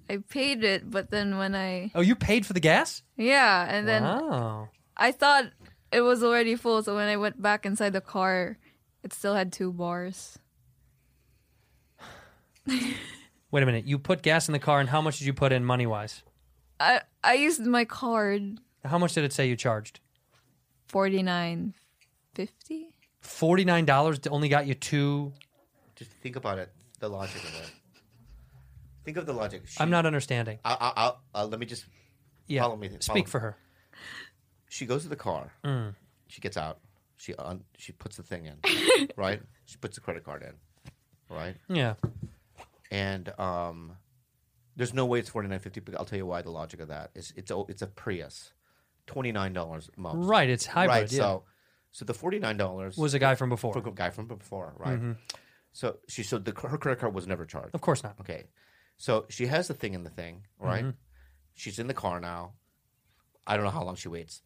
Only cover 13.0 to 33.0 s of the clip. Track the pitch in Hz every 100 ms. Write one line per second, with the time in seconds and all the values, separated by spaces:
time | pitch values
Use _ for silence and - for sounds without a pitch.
13 | - - - _ _ 143 131 117 120 139
14 | 139 185 151 165 165 147 156 143 131 151
15 | 156 135 139 131 135 127 123 127 117 107
16 | 107 - _ _ _ _ _ _ 156 247
17 | - _ - 262 302 311 226 240 233 -
18 | 254 226 202 202 202 220 _ _ 135 170
19 | 175 170 143 - 135 117 127 107 104 -
20 | _ _ _ _ _ _ _ _ - 196
21 | 190 190 185 175 170 170 180 - _ _
22 | _ _ _ - 196 _ - 311 330 _
23 | _ _ - - 165 185 180 170 156 139
24 | 156 143 143 143 147 143 139 135 - 147
25 | 143 143 143 139 - _ _ _ _ -
26 | 113 _ 131 123 110 95 92 _ _ -
27 | 107 98 95 92 87 78 82 - _ _
28 | _ _ - - - - - - - -
29 | - 160 156 120 104 98 - - 156 175
30 | 160 151 - 120 113 107 117 123 120 107
31 | 117 - _ 104 107 113 117 120 - _
32 | _ _ _ _ - 135 120 107 95 98